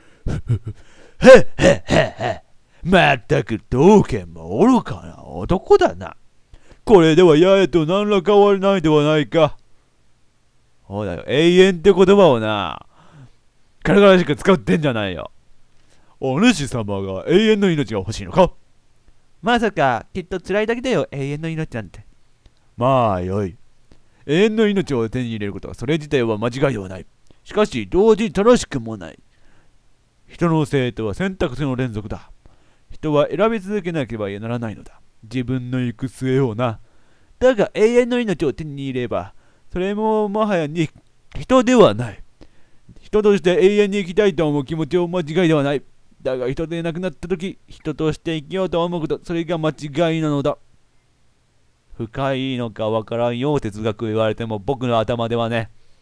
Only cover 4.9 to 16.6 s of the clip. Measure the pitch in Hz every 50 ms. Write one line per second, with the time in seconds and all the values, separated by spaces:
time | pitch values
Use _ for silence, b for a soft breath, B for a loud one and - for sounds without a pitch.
4.9 | 123 90 - 78 82 - - - 67 85 95 113 175 185 - - 403 403 - 320
5.9 | 87 87 95 82 - - _ - _ _ _ _ b b b b b b b -
6.9 | 226 185 165 160 156 156 185 175 151 147 175 185 196 196 190 160 131 175 156 151
7.9 | 180 202 208 208 208 196 165 190 208 202 202 202 202 196 185 196 196 190 151 160
8.9 | 151 151 147 151 156 156 147 - - 165 156 139 - - _ _ - - _ _
9.9 | _ _ _ _ _ _ _ _ _ _ _ _ _ _ _ _ _ _ _ -
10.9 | 98 101 107 98 90 85 - - 107 139 160 170 175 180 185 196 196 170 156 196
11.9 | 196 170 190 180 202 202 196 165 131 113 110 107 107 104 95 82 64 - - -
12.9 | b b b b b 151 131 b b b _ _ _ _ _ _ _ - - -
13.9 | - 202 202 202 190 180 175 - 147 - - - 196 160 98 110 185 175 151 143
14.9 | 123 113 104 98 90 76 - - - - _ _ - - - _ _ - _ _
15.9 | _ - _ _ _ - - 135 127 143 208 247 226 156